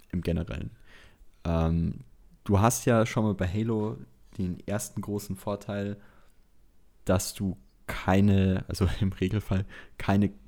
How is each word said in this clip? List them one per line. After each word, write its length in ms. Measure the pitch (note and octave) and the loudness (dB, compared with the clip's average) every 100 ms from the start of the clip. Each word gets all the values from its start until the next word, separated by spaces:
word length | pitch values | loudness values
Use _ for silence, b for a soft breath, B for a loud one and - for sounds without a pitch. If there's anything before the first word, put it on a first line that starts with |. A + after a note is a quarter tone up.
| - | -6
im 100 | F2+ | -4
Generellen. 480 | E2+ E2+ D#2+ - - - b b b b - _ | 0 -2 -4 -8 -10 -12 b b b b -20 _
Ähm, 640 | E2+ E2 E2 E2 E2 - - - - - - | -2 2 2 2 -2 -4 -14 -20 -20 -12 2
du 160 | G2 | 4
hast 240 | A#2 - - | 4 2 2
ja 200 | A2+ A#2 | 4 2
schon 200 | - A2 | 2 0
mal 80 | |
bei 140 | G2 F#2+ | 0 -2
Halo 500 | G#2+ A2+ A2 G#2+ A#2+ - _ - - | -2 -2 -2 -2 -6 -14 _ -16 -6
den 280 | F2+ E2+ - | -6 -6 -6
ersten 360 | G#2 - - | -6 -6 -8
großen 340 | G#2 G2+ - F#2+ | -6 -6 -6 -8
Vorteil, 640 | - G2+ - G2+ G2+ G2+ b b b b _ - - - - _ | -6 -6 -6 -6 -6 -8 b b b b _ -20 -20 -20 -20 _
dass 300 | - F#2 - | 0 2 0
du 240 | - G2 - - _ - | -2 -4 -4 -12 _ -10
keine, 760 | - - F#2+ G#2 G2 F#2+ F#2 - | -4 2 4 6 6 4 0 -4
also 180 | - F2+ | 0 0
<laughs> 140 | - | 2
im 100 | G2 | -2
Regelfall 540 | - F#2+ G2+ - F#2+ F#2+ B B - | 0 -2 -2 -2 -2 -2 B B -6
keine 340 | - G2 G2+ - | 0 2 2 -2